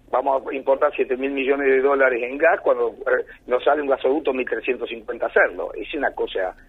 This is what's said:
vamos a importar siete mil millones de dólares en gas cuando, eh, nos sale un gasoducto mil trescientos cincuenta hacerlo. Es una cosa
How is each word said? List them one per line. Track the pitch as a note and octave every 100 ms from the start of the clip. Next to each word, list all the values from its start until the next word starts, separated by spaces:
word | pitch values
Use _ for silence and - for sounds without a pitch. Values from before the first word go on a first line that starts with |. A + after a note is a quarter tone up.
| -
vamos | A#2+ C#3 C3+ D3+
a |
importar | C#3+ - C3+ D3 -
siete | C3 B2+
mil | C3+
millones | C#3 C3 C#3 C#3
de | C3
dólares | C3+ C#3 C3 A#2+
en | B2 C#3
gas | D#3+ G3
cuando, | D#3+ B2 A#2
eh, | - - B2+ - - -
nos | B2
sale | - D3+
un | C#3+
gasoducto | C3 C3+ D3+ D3
mil | B2+ B2
trescientos | A2+ A#2+ A#2+ A#2
cincuenta | A#2 - A#2+ A#2
hacerlo. | G#3+ C#3+ F2+ E2+
Es | - -
una | D3+ A#2+
cosa | - F#2 G2 F#2 -